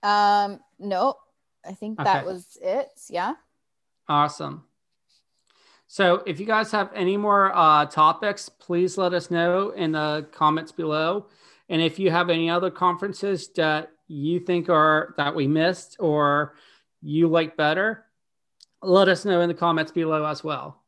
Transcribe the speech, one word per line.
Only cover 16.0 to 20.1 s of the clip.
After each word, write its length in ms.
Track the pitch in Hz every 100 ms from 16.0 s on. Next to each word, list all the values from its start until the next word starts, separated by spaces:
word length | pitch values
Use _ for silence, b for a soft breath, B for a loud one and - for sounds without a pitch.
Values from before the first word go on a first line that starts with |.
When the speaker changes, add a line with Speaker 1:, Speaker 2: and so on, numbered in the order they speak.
Speaker 2:
or 560 | 175 151 143 143 147 b b b b _
you 280 | 147 151 165
like 260 | 165 160 -
better, 480 | 151 160 208 220 _ _ _ _ _ _ _ _
let 260 | 190 185 190
us 160 | 185
know 160 | 208 175
in 80 | 175
the 60 |
comments 400 | 170 170 165 156
below 320 | 170 160